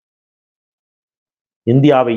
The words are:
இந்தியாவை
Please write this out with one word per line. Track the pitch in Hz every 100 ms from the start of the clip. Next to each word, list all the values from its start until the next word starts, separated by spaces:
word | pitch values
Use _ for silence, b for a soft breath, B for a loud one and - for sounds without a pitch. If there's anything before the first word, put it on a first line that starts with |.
| _ _ _ _ _ _ _ _ _ _ _ _ _ _ _ _ -
இந்தியாவை | 131 147 135 120